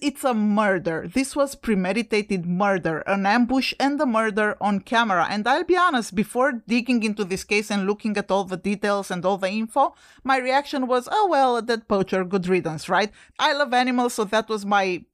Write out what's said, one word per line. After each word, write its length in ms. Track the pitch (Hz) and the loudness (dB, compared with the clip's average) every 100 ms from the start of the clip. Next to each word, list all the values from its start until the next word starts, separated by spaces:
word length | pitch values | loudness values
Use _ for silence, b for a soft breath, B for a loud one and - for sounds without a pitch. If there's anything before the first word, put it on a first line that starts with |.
It's 220 | 285 269 | -4 -2
a 100 | 269 | 0
murder. 720 | 220 208 208 208 185 170 160 170 | 2 2 2 2 0 -2 -4 -4
This 300 | 254 269 294 | -2 -2 0
was 180 | 277 | -2
premeditated 920 | - - 196 180 214 226 214 208 190 | -2 -2 0 0 -2 0 -2 0 -4
murder, 600 | 170 175 202 190 165 156 - | -2 0 2 2 -2 -4 -2
an 200 | 196 196 | 0 2
ambush 480 | 233 240 262 - - | 2 2 0 -2 0
and 220 | 277 285 | 0 0
a 60 | 285 | 0
murder 500 | 220 220 202 214 - | 0 0 0 0 0
on 200 | 202 196 | -2 -2
camera. 480 | - 226 226 180 156 | 0 0 2 2 0
And 160 | 208 226 | 0 0
I'll 160 | 294 | 0
be 140 | 339 359 | 2 4
honest, 400 | 359 262 208 202 | 4 2 -2 -2
before 480 | 196 240 269 240 - | -2 2 0 0 -2
digging 380 | 240 240 240 | 0 2 0
into 200 | 214 208 | 0 -2
this 200 | 185 185 | -4 -6
case 260 | - 208 214 | -2 -2 0
and 160 | 202 190 | -2 -2
looking 300 | 208 220 202 | -2 -4 -4
at 160 | 196 | 0
all 100 | 196 | 0
the 140 | 190 185 | -2 -4
details 560 | 196 202 208 202 190 | -4 -2 0 -2 -2
and 120 | 180 | -2
all 140 | 185 196 | -2 0
the 120 | 185 | -2
info, 440 | 214 220 285 330 b b b | -4 -2 0 0 b b b
my 140 | 262 269 | -2 0
reaction 500 | 254 269 285 285 254 | 2 0 0 -4 0
was, 200 | 247 247 | -2 0
"Oh, 160 | 427 392 | 0 2
well, 260 | 285 262 240 | 4 2 2
a 60 | |
dead 240 | 240 226 - | -2 -4 0
poacher, 380 | 202 190 190 | 0 0 -2
good 240 | 180 196 175 | -2 -2 0
riddance," 400 | 185 160 156 - | 0 0 -6 -2
right? 240 | 180 214 b b b | 0 0 b b b
I 140 | 285 | 0
love 200 | 285 277 | 0 0
animals, 420 | 247 254 247 240 | 2 2 2 0
so 100 | 240 | -2
that 240 | 202 220 220 | -2 0 0
was 180 | 220 202 | -4 0
my 380 | 202 190 175 - | 0 0 -4 -10